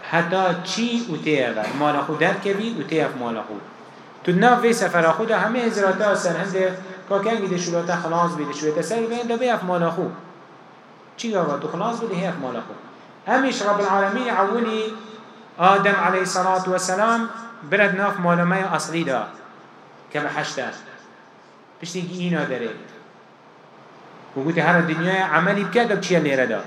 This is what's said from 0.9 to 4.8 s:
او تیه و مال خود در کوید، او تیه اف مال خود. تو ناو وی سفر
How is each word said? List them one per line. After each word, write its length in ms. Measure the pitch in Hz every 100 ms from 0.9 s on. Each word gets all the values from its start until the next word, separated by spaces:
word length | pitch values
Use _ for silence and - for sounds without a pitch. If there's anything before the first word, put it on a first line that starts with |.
| 233 233
او 80 | 151
تیه 320 | 156 147 120
و 280 | 110 107 135
مال 180 | 147 143
خود 220 | 139 151
در 140 | 165
کوید، 440 | 190 202 196 226 196
او 60 |
تیه 220 | 139 160 139
اف 120 | 131
مال 160 | 120 113
خود. 260 | 110 104 - - - - - -
تو 80 | -
ناو 280 | 175 233 240
وی 140 | 233
سفر 380 | 214